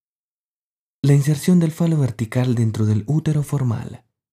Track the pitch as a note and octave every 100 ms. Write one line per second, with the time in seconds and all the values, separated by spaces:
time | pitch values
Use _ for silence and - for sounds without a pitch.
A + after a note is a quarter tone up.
0 | _ _ _ _ _ _ _ _ _ _
1 | C#3 C#3+ C#3 D3 - F3+ E3 - E3+ D#3+
2 | B2+ - A2 B2+ B2+ A#2+ A2 G#2+ G#2+ G#2+
3 | G#2+ D#3 D#3 D3 C#3+ C#3 B2+ G#2+ - -
4 | _ _ _